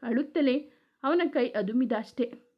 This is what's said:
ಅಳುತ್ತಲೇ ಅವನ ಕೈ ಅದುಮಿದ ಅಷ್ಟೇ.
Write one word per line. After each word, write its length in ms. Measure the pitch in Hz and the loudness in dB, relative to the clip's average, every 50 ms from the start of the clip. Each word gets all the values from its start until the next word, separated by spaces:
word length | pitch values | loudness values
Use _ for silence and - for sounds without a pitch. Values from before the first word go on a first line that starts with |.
| 254 | -4
ಅಳುತ್ತಲೇ 680 | 233 233 247 294 - - 330 285 262 247 294 302 - - _ _ _ _ _ - | -2 0 0 0 0 0 2 2 2 2 0 -2 -8 -16 _ _ _ _ _ -2
ಅವನ 180 | 269 330 349 339 - | 0 0 2 0 0
ಕೈ 200 | - 285 240 - | 0 0 0 0
ಅದುಮಿದ 420 | - 214 196 196 220 247 262 233 233 214 | 0 -2 -2 0 0 0 0 0 0 -2
ಅಷ್ಟೇ. 360 | 220 - - - 240 - - - _ _ _ | -4 -6 -4 -4 -4 -4 -6 -10 _ _ _